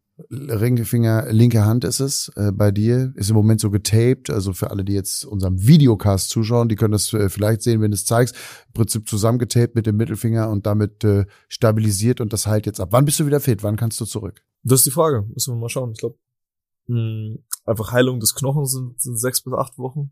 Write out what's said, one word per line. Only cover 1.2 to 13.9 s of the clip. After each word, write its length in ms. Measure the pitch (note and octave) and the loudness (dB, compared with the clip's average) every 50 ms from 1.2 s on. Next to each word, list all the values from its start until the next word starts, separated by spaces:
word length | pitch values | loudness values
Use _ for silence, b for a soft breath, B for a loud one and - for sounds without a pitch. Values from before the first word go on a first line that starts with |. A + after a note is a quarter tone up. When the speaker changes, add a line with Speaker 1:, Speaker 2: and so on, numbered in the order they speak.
| - - | 0 2
Speaker 1:
linke 340 | A2+ A2 A#2+ B2 A2+ A2+ G#2 | 4 6 6 6 6 4 4
Hand 200 | G#2+ A2+ B2 - | 4 2 2 0
ist 160 | - A#2+ - | -2 -2 -2
es, 320 | C3+ C#3 C#3 - - - - | -2 -4 -4 -4 -8 -8 -6
äh, 160 | - G2+ G2+ | -2 -2 0
bei 220 | G2 G2+ G#2 G#2 G2 | 0 2 2 2 2
dir. 400 | G2+ G#2 A2+ A#2+ B2+ C3 C3 C3+ | 2 2 2 2 2 0 -2 -4
Ist 140 | - G2+ G2+ | -4 -2 0
im 80 | A2+ | 2
Moment 240 | A2 G#2 A2 A2+ G#2+ | 4 4 4 4 2
so 100 | - G#2 | 2 0
getaped. 600 | G2+ G#2 - - G#2+ A2+ A#2 B2+ C3 C3 - - | 0 -2 0 0 2 4 4 4 2 0 -2 -4
Also 240 | - G#2+ F#2 G2 F#2 | -4 -4 -4 -4 -4
für 160 | - - - | -4 -6 -6
alle, 140 | G#2+ G2+ F#2+ | -4 -4 -4
die 100 | G2 G2+ | -2 -2
jetzt 320 | G2 F#2+ - - - - | -4 -4 -4 -8 -10 -10
unserem 380 | - G#2 G2 F#2+ F#2 F#2+ F#2 G2 | -8 -6 -4 -2 -2 -2 2 6
Videocast 680 | A#2 E3 D#3+ C#3+ B2 A2 F#2+ - G#2 G2 F#2+ - - | 6 8 8 8 6 4 4 2 2 2 2 0 -2
zuschauen, 400 | - A2+ A2+ G#2+ A#2+ A#2+ A#2 A2+ | -2 -2 -2 0 2 2 2 2
die 60 | A2 | 0
können 160 | G2+ A#2 G#2+ G#2 | 0 0 2 2
das, 200 | G2+ - - - | 0 -2 -2 -2
äh, 160 | G#2+ G#2 F#2+ | 0 0 0
vielleicht 320 | - G2+ G2+ G#2 A2+ G#2+ | 0 0 0 0 0 0
sehen, 220 | - A#2+ A#2 A2 G#2+ | 0 0 0 2 2
wenn 80 | G#2 | 0
du 40 | G2+ | 0
es 120 | G2 - | -2 -2
zeigst. 280 | - A#2 A#2 B2+ A#2+ - B B B B B B B | 0 2 2 2 0 -2 B B B B B B B
Im 40 | - | -4
Prinzip 340 | G#2+ A2+ - - A2 G#2+ | -2 -2 -2 -2 -4 -6
zusammengetaped 680 | - A2+ G#2 G2+ A2+ A#2+ B2 B2 G#2 - A#2+ A#2+ A#2 - | -4 -2 0 2 2 2 0 0 0 2 2 2 2 0
mit 100 | A#2 A2 | -2 -2
dem 100 | A2 G#2 | 0 0
Mittelfinger 520 | G#2+ A2+ - A2 G#2 - A2+ A2+ A2+ A2 A2 | 0 0 -2 -4 -4 -4 -2 -2 -2 -2 -2
und 160 | G#2+ G2+ - | -2 -2 -2
damit, 400 | G#2 G#2 G#2+ G#2 G2+ - - - | -2 0 0 0 -2 -2 -2 0
äh, 220 | G#2+ G2+ G2+ G2 G2 b b b b | 2 2 2 0 -2 b b b b
stabilisiert 720 | - - - A2+ G#2+ A2 A2 G#2+ G2+ F#2+ G#2+ A#2+ B2+ - A#2+ | -4 0 2 2 2 2 2 0 0 0 0 0 0 0 -2
und 100 | G2+ A2+ | -4 -4
das 140 | G#2 - | -4 -2
heilt 180 | G#2+ G#2+ G#2+ G#2 | -2 -2 -2 -2
jetzt 160 | G#2+ G2 - | -4 -6 -6
ab. 80 | F#2+ F2 G#2 | -4 0 2
Wann 120 | B2 D3 | 2 2
bist 160 | D3 C#3+ - | 2 2 0
du 60 | D#3+ | 0
wieder 120 | C#3+ C#3+ C#3+ | 0 0 0
fit? 240 | - C3+ A2+ G2 G#2 | 0 0 -2 0 -2
Wann 140 | G#2 G#2+ | -4 -4
kannst 240 | G#2 A#2 A2+ | -2 -2 -4